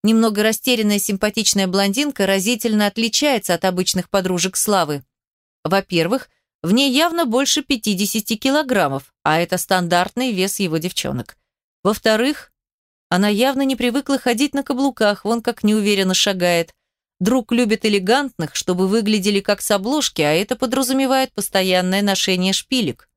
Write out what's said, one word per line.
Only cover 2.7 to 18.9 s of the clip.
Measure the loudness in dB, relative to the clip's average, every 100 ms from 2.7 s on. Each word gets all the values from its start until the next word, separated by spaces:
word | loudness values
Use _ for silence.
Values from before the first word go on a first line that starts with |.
| 0 0
отличается | 0 -2 0 0 0 0
от | 0
обычных | 0 0 -2 -2 -2
подружек | -2 0 -2 -2 -2
Славы. | 0 0 0 -4 -10 _ _ _ _ _
Во-первых, | -2 -2 0 0 0 -2 -4 _ _ _
в | 0
ней | 2 4
явно | 2 2 0 0
больше | 0 0 -2
пятидесяти | -2 -4 -2 -2 -2 -4 -4 -2
килограммов, | 0 0 0 0 0 -2 -10 _
а | -2 0
это | 0 -4
стандартный | 0 0 2 0 0 -2 -2
вес | -2 -2 -2
его | -2 -2
девчонок. | -4 -6 -6 -6 -10 _ _ _ _ _
Во-вторых, | -2 0 0 2 0 -4 -12 _ _ _ _ _ _
она | 0 2
явно | 2 0 2
не | -2
привыкла | 0 -2 -2 -2 -2
ходить | 0 0 0
на | -2
каблуках, | -4 -2 -2 2 0 0
вон | -2 -2
как | -4 -2
неуверенно | 0 2 2 2 2
шагает. | 0 0 0 0 0 -2 _ _ _ _ _
Друг | 0 0 2
любит | 0 2 0
элегантных, | 0 0 2 0 0 -6 -8
чтобы | -6 -4 0
выглядели | 2